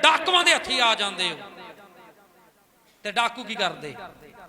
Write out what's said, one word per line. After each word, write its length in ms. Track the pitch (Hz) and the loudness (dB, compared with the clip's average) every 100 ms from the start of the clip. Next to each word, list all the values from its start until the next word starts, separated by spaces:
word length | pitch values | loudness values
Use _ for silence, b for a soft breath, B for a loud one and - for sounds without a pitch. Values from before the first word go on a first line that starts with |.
ਡਾਕੂਆਂ 420 | 302 311 339 359 | 4 4 2 4
ਦੇ 100 | 349 311 | 4 4
ਹੱਥੀਂ 260 | - 254 | 2 0
ਆ 120 | 240 220 | 2 2
ਜਾਂਦੇ 340 | 202 190 180 | -2 -2 -4
ਹੋ। 80 | 151 - - - - 202 - - 214 202 _ _ _ _ _ _ _ 208 | -4 -12 -18 -20 -20 -20 -20 -20 -20 _ _ _ _ _ _ _ _ -6
ਤੇ 60 | |
ਡਾਕੂ 320 | 196 233 - | -2 -2 -2
ਕੀ 120 | 240 214 | -10 -4
ਕਰਦੇ? 400 | 185 151 147 117 - - 147 - | -4 -4 -12 -14 -18 -20 -20 -20